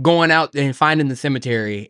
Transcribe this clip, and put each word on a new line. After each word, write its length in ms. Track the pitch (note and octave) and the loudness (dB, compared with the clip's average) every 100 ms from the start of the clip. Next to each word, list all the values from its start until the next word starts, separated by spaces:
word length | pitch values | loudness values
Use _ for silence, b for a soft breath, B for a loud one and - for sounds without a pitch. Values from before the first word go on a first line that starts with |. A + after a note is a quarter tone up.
going 300 | C3 E3+ E3 | 2 2 4
out 240 | D#3+ D#3 C#3 | 2 0 -2
and 200 | C#3 B2+ | -4 0
finding 340 | D3+ D#3 C#3+ | 2 2 0
the 80 | B2+ | -2
cemetery 680 | D3 C3+ B2 A#2 G#2+ G2+ | -4 -4 -2 -4 -4 -6